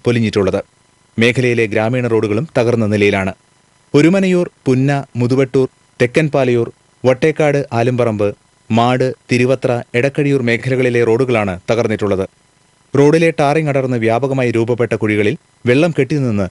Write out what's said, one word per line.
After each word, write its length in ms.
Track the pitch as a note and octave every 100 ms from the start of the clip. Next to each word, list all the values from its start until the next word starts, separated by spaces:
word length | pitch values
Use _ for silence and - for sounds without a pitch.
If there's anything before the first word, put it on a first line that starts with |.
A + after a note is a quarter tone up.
| A#2+
പൊലിഞ്ഞിട്ടുള്ളത്. 560 | A#2 G#2+ G#2 F#2+ F#2+ - _ _ _ _ -
മേഖലയിലെ 460 | A#2 B2 B2 A#2 A2
ഗ്രാമീണ 420 | G#2+ A2 B2+ A#2+
റോഡുകളും 400 | A2+ G#2+ G#2+ D#3+ B2+
തകർന്ന 280 | A#2 A#2 G#2+
നിലയിലാണ്. 480 | G#2 G2+ G2+ F#2+ - _ _ _ _ _
ഒരുമനയൂർ, 540 | C#3+ D#3+ F#3+ F#3+ F3+ F3 - C#3
പുന്ന, 380 | C3 C#3 C#3 C#3+ A#2+
മുതുവട്ടൂർ, 520 | A#2+ C3 C3 C3+ C3 _ _ -
തെക്കൻ 260 | A#2+ D#3+ D#3
പാലയൂർ, 400 | C#3+ B2+ A#2+ A#2 - _ _ -
വട്ടേക്കാട്, 540 | E3+ D#3+ D3+ D3+ C#3+ -
ആലുംപറമ്പ്, 600 | A#2 A#2+ B2 A#2 G#2 G#2 - _ _ -
മാട്, 460 | A2+ A#2+ B2+ C3 - -
തിരുവത്ര, 520 | B2 B2 C3 B2+ A#2+ - A#2+
എടക്കഴിയൂർ 460 | C3+ D#3 C#3+ C3+
മേഖലകളിലെ 600 | A#2+ A#2 B2+ B2+ B2+ A#2+
റോഡുകളാണ് 560 | A2+ A2+ C3 A2+ G2+ F2+ -
തകർന്നിട്ടുള്ളത്. 540 | A#2 A2+ G#2 G2+ F#2+ F#2+ _ _ _ _ _ _ C3
റോഡിലെ 320 | C#3+ D#3+ E3 D#3
ടാറിംഗ് 300 | C#3 D#3 D3+
അടർന്ന് 280 | C3+ C3 A#2+
വ്യാപകമായി 540 | A2 A#2 C3+ C3+ B2
രൂപപ്പെട്ട 420 | A2+ A#2 A#2+ A#2
കുഴികളിൽ 440 | A2 G#2+ G#2 G#2 D3+ _ _ A#2
വെള്ളം 280 | C3 E3+ D3+
കെട്ടിനിന്ന് 480 | C3 D3+ B2+ G2+ F#2